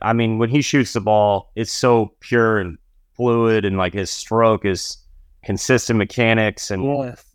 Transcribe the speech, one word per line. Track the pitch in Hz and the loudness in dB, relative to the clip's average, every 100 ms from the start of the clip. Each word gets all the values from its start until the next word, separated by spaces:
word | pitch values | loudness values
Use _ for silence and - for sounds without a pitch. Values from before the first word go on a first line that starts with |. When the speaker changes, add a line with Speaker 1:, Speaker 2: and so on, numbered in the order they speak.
Speaker 1:
I | 107 | -2
mean, | 117 113 110 | 0 0 0
when | 117 | 0
he | 143 | 0
shoots | 135 143 117 | 2 0 0
the | 113 | -2
ball, | 101 107 104 98 - - | 2 2 4 0 -4 -8
it's | 113 | -6
so | - 127 117 107 - | -2 2 2 2 -6
pure | - 120 113 107 | -2 2 2 2
and | 90 78 _ _ _ - | -2 -10 _ _ _ -4
fluid, | 120 117 113 110 101 | 0 2 2 2 0
and, | 95 | 0
like, | 92 | -2
his | 98 92 | -2 -6
stroke | - - 113 113 107 | -8 -4 2 4 2
is | 101 90 - - _ - - _ | 0 -4 -6 -14 _ -20 -20 _
consistent | - 98 - 123 - 113 | -8 -6 0 0 2 -2
mechanics. | 101 - 113 113 107 - - | -2 0 2 2 0 -4 -8
And, | 98 | -4
Speaker 2:
Yes. | 135 143 127 117 _ | -4 -4 -6 -12 _